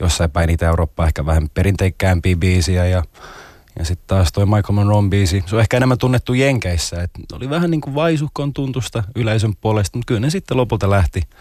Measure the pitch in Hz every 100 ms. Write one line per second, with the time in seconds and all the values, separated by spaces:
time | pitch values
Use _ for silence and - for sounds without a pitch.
0 | 82 - 80 85 85 80 85 82 82 -
1 | 82 78 73 80 78 - 92 92 95 -
2 | 95 87 92 90 92 92 82 90 90 90
3 | 80 - - - - - _ - 80 87
4 | - 95 87 - 101 107 98 104 101 104
5 | 101 101 95 98 92 107 110 123 127 123
6 | 127 123 - 127 139 127 92 87 - 85
7 | 87 - - - 127 156 175 160 139 139
8 | 165 156 147 - 143 135 139 127 104 120
9 | 101 117 113 110 110 98 110 107 101 120
10 | 117 117 131 185 - 127 120 110 98 98
11 | 82 - - _